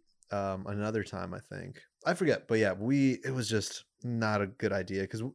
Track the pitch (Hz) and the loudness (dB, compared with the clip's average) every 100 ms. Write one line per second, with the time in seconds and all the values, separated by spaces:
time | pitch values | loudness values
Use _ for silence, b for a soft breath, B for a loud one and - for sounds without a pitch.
0 | _ _ _ 101 98 95 98 101 104 110 | _ _ _ -2 -2 -4 -4 -2 0 0
1 | 98 95 92 92 - 95 92 - - _ | -2 -6 -6 -8 -10 -12 -12 -14 -20 _
2 | - 175 170 120 - 113 104 92 110 139 | -2 2 4 2 2 2 4 2 2 4
3 | 135 123 131 131 107 110 98 - - _ | 4 2 -2 -4 0 0 -2 -8 -16 _
4 | 123 117 110 107 101 - 110 98 92 95 | -4 0 2 2 0 0 0 0 -2 -2
5 | 95 110 120 | -2 -4 -8